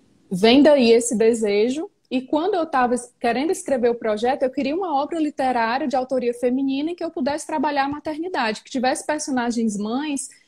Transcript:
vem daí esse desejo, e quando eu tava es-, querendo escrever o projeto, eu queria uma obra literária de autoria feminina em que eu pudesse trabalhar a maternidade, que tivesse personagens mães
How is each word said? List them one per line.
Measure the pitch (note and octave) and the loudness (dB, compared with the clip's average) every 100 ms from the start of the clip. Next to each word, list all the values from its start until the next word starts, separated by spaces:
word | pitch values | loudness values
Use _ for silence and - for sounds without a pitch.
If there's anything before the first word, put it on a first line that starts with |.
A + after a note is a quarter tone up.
| _ _ _ | _ _ _
vem | F3+ A3 C4 | 2 6 8
daí | D4+ C#4+ A#3 | 8 8 6
esse | A#3 A#3 G#3+ | 4 4 2
desejo, | A3 A#3 A3 G3+ A#3 C#4 G4 _ _ | 2 2 0 2 0 -2 -8 _ _
e | B3+ | -6
quando | C4 D4 F4+ G4 | -2 -2 0 0
eu | D#4+ | 0
tava | C4+ B3 | 0 0
es-, | B3 - _ | 0 -4 _
querendo | A#3+ A#3 D#4 | -2 0 -2
escrever | F#4 - C4+ A#3 | -4 -2 0 0
o | A#3 | 0
projeto, | A3+ G#3 A#3 C#4+ | -2 -2 0 0
eu | C4 | -2
queria | C4 C4+ D#4+ | -2 -4 -2
uma | F#4+ C#4 | -2 -2
obra | D4 E4+ | -2 -2
literária | D4+ - C4 A#3+ A3+ B3 D4 | -4 -2 -2 0 0 -2 -2
de | C4 | -2
autoria | B3+ C4 A#3+ | -2 -2 -2
feminina | A#3+ B3 B3+ C#4 C4+ D#4 | -2 -2 0 -2 -2 -4
em | F4 | -6
que | |
eu | E4 | -8
pudesse | E4 C4+ D4+ - | -4 -4 -4 -6
trabalhar | D#4 D4+ C#4+ C#4 | -4 -2 -2 -2
a | |
maternidade, | D4 D#4+ D#4 F4 F4 A3+ G#3+ | -4 -8 -8 -6 -2 -2 -4
que | - | -6
tivesse | C4+ B3 D4 - | -2 0 0 -2
personagens | D4+ D4+ B3+ A#3+ A#3 A3+ G3+ | -4 -2 -2 -2 -2 -2 -2
mães | G#3 B3 D4+ C#4 - - | -4 -4 -4 -6 -8 -16